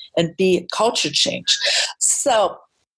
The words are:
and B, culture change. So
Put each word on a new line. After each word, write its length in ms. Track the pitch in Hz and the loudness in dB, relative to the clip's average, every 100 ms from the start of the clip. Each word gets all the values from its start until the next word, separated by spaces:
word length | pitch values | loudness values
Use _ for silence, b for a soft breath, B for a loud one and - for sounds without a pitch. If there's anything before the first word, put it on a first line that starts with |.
| B - | B -2
and 180 | 165 - | -2 0
B, 300 | 185 175 - | 2 2 -2
culture 380 | - 226 226 156 | -2 0 0 -2
change. 480 | 143 - 90 - - B B B - | 0 0 -2 -2 0 B B B -2
So 580 | - - 277 226 185 - _ _ _ | -2 0 2 2 2 -2 _ _ _